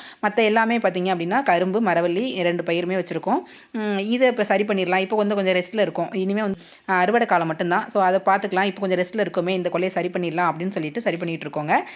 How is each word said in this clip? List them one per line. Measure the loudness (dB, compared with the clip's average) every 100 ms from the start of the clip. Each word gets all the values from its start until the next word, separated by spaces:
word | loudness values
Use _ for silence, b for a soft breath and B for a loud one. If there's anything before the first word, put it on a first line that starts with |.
| B B
மத்த | -2 2 4 4
எல்லாமே | 2 2
பார்த்தீங்க | 0 0 -2
அப்படின்னா, | -2 0 0
கரும்பு, | 2 2 2 0
மரவள்ளி | 2 2 2 0 -2 -2
ரெண்டு | 0 0
பயிருமே | -2 -2 0 -2
வச்சிருக்கோம். | -2 -4 -2 -2 -2 B B
ம், | -6 -2 -2
இதை | 0 2 2
இப்ப | 2
சரி | 2 0
பண்ணிடலாம். | 2 0 2 0
இப்ப | 0 0
வந்து | 0
கொஞ்சம் | 0 2
ரெஸ்ட்ல | 0 0 0
இருக்கோம். | 0 0 -4
இனிமே | -2 -2 0
வந்து, | -2 -4 B B -2
அ, |
அறுவடை | 2 4 4 4
காலம் | 2 2
மட்டும்தான். | -2 0 0 0
So, | 2
அதை | 2 2
பார்த்துக்கலாம். | 2 0 0 0
இப்ப | 0 -2
கொஞ்சம் | -2 0
ரெஸ்ட்ல | 0 -2 -2
இருக்கோமே, | -2 -2
இந்த | -2 -2
கொள்ளையை | -2 -2 -2
சரி | -2
பண்ணிடலாம் | -2 -2 0 0
அப்படின்னு | 0 -4
சொல்லிட்டு | -4 -6 -4
சரி | -4 -2
பண்ணிட்டு | -4 -6 -8
இருக்கோங்க. | -6 0 0 0